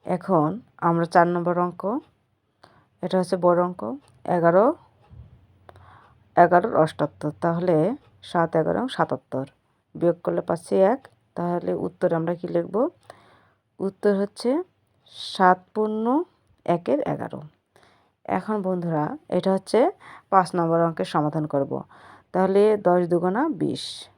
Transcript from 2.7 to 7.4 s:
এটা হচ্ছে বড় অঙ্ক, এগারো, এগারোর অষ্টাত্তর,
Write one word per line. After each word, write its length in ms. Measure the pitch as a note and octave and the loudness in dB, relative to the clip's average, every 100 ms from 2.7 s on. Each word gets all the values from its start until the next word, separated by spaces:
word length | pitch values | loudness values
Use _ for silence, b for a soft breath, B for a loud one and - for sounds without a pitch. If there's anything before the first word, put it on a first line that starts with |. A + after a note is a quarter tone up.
| b b _ | b b _
এটা 140 | F#3 F#3 | -2 -2
হচ্ছে 160 | F3+ F#3+ F3 | -2 2 2
বড় 140 | F3 F3+ | 4 0
অঙ্ক, 160 | F3+ G#3+ C#4 _ _ - F3+ | -4 -10 -10 _ _ -4 2
এগারো, 280 | E3 F3+ A#3+ F4 _ _ _ - - - _ _ - b b b b b _ - | 4 6 4 0 _ _ _ -20 -20 -20 _ _ -20 b b b b b _ 4
এগারোর 380 | E3+ F3 E3+ - | 6 4 2 0
অষ্টাত্তর, 500 | D#3 - D3+ _ D3+ - | 0 0 -4 _ -8 -4